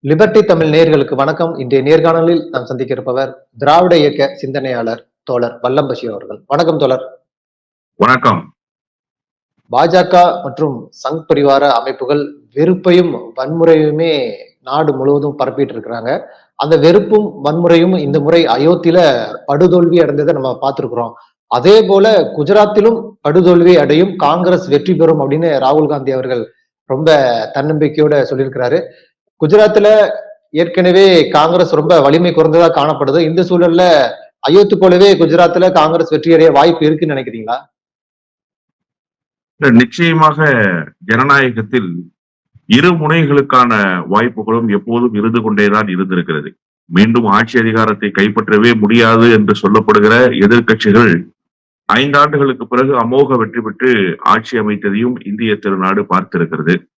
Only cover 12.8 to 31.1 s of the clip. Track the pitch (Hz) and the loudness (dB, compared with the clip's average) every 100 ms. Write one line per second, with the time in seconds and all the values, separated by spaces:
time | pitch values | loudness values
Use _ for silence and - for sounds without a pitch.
12.8 | 185 175 175 120 - - 135 165 165 156 | 2 2 0 -6 -12 -10 -8 0 2 4
13.8 | 151 151 165 151 120 104 - _ 127 139 | 2 -2 -2 -2 -4 -10 -18 _ -8 -4
14.8 | 156 135 131 143 147 - 131 135 139 117 | -2 -2 -2 -2 -2 -6 -6 -4 -6 -6
15.8 | 107 117 117 165 - - _ - 143 160 | -12 -10 -6 -8 -10 -20 _ -8 0 2
16.8 | 156 202 190 214 208 - 139 160 170 170 | 4 4 2 -2 -2 -6 -6 -2 2 2
17.8 | 175 185 143 147 143 170 156 120 147 175 | 2 -2 -2 -2 0 0 2 0 0 0
18.8 | 165 170 165 123 107 - - 143 180 175 | 0 2 2 0 -6 -12 -6 0 2 2
19.8 | 170 170 151 143 151 151 131 120 139 135 | 2 2 0 -2 -2 -4 -6 -6 -6 -6
20.8 | 123 117 117 - _ _ _ 123 143 214 | -8 -8 -8 -12 _ _ _ -2 4 4
21.8 | 196 196 214 208 151 - 147 208 208 214 | 4 2 4 2 0 -4 0 2 2 2
22.8 | 214 226 - _ 147 160 180 175 170 175 | 2 0 -8 _ -2 2 4 4 6 4
23.8 | 143 156 190 - 147 165 180 180 - 143 | 4 0 0 0 -2 0 0 -2 -2 -4
24.8 | 160 165 160 156 143 151 165 139 131 151 | -2 0 2 0 -2 -2 -2 -2 0 0
25.8 | 151 147 131 131 127 123 110 _ _ _ | 0 -4 -4 -6 -4 -6 -8 _ _ _
26.8 | _ 135 156 151 131 117 107 139 147 156 | _ -4 2 2 2 -2 -6 -6 -4 -2
27.8 | 151 151 151 147 123 131 135 131 123 160 | -2 0 0 0 -2 -4 -6 -4 -4 -4
28.8 | - _ _ _ _ _ 151 208 214 214 | -6 _ _ _ _ _ 0 4 4 4
29.8 | 208 214 202 - - - _ 151 170 185 | 4 4 2 -2 -14 -20 _ -4 -2 0
30.8 | 180 180 196 | 2 4 6